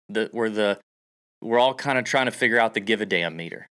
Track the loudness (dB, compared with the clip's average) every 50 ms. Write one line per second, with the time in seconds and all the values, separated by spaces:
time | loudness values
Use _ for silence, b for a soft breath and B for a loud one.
0 | _ -6 -4 -2 -2 -2 -2 -2 -2 -2 0 0 2 2 0 -2 -6 _ _ _
1 | _ _ _ _ _ _ _ _ -4 0 2 4 4 4 2 0 -2 -2 0 0
2 | 0 0 0 0 0 0 0 0 0 2 4 4 2 2 0 -2 0 0 0 0
3 | 0 0 -2 -2 -2 -2 -4 -8 -10 -12 -12 -14 -16 -20